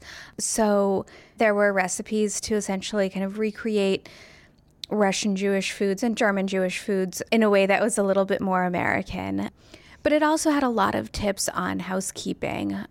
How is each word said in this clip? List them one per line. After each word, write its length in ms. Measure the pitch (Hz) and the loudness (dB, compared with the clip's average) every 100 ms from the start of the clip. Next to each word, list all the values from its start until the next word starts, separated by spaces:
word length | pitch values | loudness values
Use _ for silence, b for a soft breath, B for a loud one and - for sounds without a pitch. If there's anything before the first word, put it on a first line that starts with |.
| B B B - | B B B -8
So 680 | - - 214 202 196 190 - B B - | -4 0 2 4 2 0 -4 B B 0
there 160 | 226 | 2
were 180 | 202 208 | 4 2
recipes 680 | 196 185 - 214 214 214 - | 2 0 -4 -4 0 0 -2
to 120 | - | -2
essentially 540 | 214 202 190 190 214 190 | -2 -2 -4 -4 -2 0
kind 160 | 190 | -2
of 140 | 190 208 | -6 -2
recreate 680 | 214 - 233 208 196 190 - B B B B B _ _ - | -4 -4 -2 0 2 0 -4 B B B B B _ _ -6
Russian 440 | 214 196 185 214 | 0 2 2 -2
Jewish 380 | 190 196 196 190 | -2 0 0 -2
foods 300 | - 202 190 | -2 -2 0
and 120 | 240 | -2
German 320 | 214 220 196 190 | 2 2 2 0
Jewish 320 | 190 185 185 | 0 -2 -2
foods 440 | - 196 185 - - | -2 -2 -2 -4 0
in 100 | 226 | 2
a 60 | 214 | 6
way 160 | 202 | 4
that 160 | 196 196 | 4 4
was 160 | 214 208 | 2 2
a 60 | |
little 240 | 196 190 196 | 2 2 2
bit 160 | 202 | 0
more 220 | 196 185 | 0 0
American. 840 | 180 180 - 104 190 190 185 190 208 B B B B B | 0 0 0 0 -4 -8 -4 -4 -6 B B B B B
But 100 | 294 | 2
it 100 | 302 | 4
also 280 | 302 311 311 | 4 2 2
had 120 | 285 | 2
a 60 | 262 | 2
lot 260 | 226 196 | 2 2
of 160 | - 220 | 0 -4
tips 380 | - 208 196 - | -4 -2 -2 -4
on 320 | - 185 190 | -2 -4 -4
housekeeping. 960 | 185 190 190 - - - - - 202 196 214 | -4 -4 -4 -8 -8 -6 -6 -4 -4 -6 -8